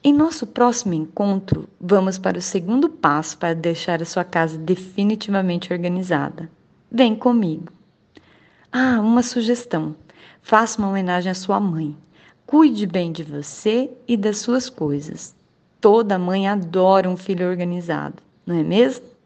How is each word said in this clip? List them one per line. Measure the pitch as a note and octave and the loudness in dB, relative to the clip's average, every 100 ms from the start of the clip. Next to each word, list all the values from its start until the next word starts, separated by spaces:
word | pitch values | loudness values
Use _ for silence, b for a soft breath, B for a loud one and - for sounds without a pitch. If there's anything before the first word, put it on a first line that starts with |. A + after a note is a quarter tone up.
| C#4+ | 4
Em | |
nosso | C#4+ D#4+ D#4+ A3 | 4 2 -2 -8
próximo | - A#3+ A#3 G3 | 2 2 2 -2
encontro, | E3 D#3 - G3+ G3 G3 - - _ | -2 -4 -2 0 0 -2 -4 -4 _
vamos | F3 G3 F#3+ F#3 | 2 4 4 -2
para | F#3+ F3 | -4 -4
o | |
segundo | F3+ G3 F3 B3 D#4+ | -4 -4 0 2 0
passo | - D3 D3 D#3 - | 2 2 2 -2 -4
para | E3+ | -4
deixar | E3 E3+ E3 - E3 | -2 -2 -4 -2 -4
a | |
sua | E3+ F#3 | -2 -4
casa | F3 E3 E3 D#3+ | -2 0 -2 -2
definitivamente | D#3+ F3+ F#3 - G3+ G#3+ G#3 G3 F#3 F3 - | -2 -4 -4 -2 0 0 -2 0 0 -2 -4
organizada. | F3+ F3 F3+ F#3 D#3 C#3+ - E3 _ _ _ _ | -4 -2 -4 0 0 -2 -8 -16 _ _ _ _
Vem | A3+ A#3+ A3 | 2 2 4
comigo. | B3+ A#3+ F#3 D#3 E3+ _ _ _ _ b b b b b b | 2 2 0 -4 -10 _ _ _ _ b b b b b b
Ah, | B3 C4 A#3+ | 0 2 2
uma | G#3+ A#3+ | 4 2
sugestão. | A#3+ B3 A3+ A#3+ - E3 D#3 D#3 - b b b | 2 -2 0 -2 -2 -4 -4 -10 -20 b b b
Faça | - A3 A3+ - | 2 2 2 -2
uma | G3 | -2
homenagem | G3 F#3 F3+ F#3 | -2 0 0 -2
à | |
sua | F#3 - G3+ | -4 -2 0
mãe. | G3+ D#3+ D3+ D3 _ b b b | 0 -2 -6 -8 _ b b b
Cuide | - D4+ D#4 G#3+ G3+ | 2 4 6 4 -2
bem | F3+ E3+ | -2 -4
de | D#3+ | -6
você | D#3 D3 D3 - G#3+ A3+ C4+ - - | -10 -10 -12 -4 -2 0 -2 -8 -2
e | |
das | A#3 G#3 G#3 | 0 0 -2
suas | - B3+ B3 | 0 -2 -2
coisas. | - D3+ C#3+ D3+ - - _ _ _ _ _ | -6 -4 -4 -6 -14 -18 _ _ _ _ _
Toda | G#3+ A3 G#3+ F#3 | 4 4 2 0
mãe | F3+ F#3+ G3 | 0 0 0
adora | G3+ E3 F#3 F#3 F#3+ F#3 | -2 -2 2 6 4 2
um | F3+ | -4
filho | F#3 F#3 F3+ | -4 -2 -2
organizado, | F3+ F3 F3 E3+ D3+ D3 - _ _ | -2 -4 -6 -6 -6 -6 -12 _ _
não | - E3+ | -4 -2
é | |
mesmo? | D#3 F#3+ B3+ C4 - _ | 2 4 2 0 -16 _